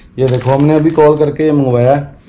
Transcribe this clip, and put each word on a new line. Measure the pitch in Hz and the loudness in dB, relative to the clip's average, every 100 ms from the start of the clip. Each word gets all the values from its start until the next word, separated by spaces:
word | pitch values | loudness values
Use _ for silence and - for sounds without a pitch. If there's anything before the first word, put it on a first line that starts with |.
| - - | -16 -4
ये | 131 | -4
देखो, | 117 117 | -2 -2
हमने | 135 147 | 0 2
अभी | 156 156 | 2 0
कॉल | 160 151 151 | 2 2 2
करके | 147 143 | -2 -2
ये | 156 | -2
मंगवाया | 147 131 120 123 | 0 0 0 0
है, | 143 143 - | 0 -4 -16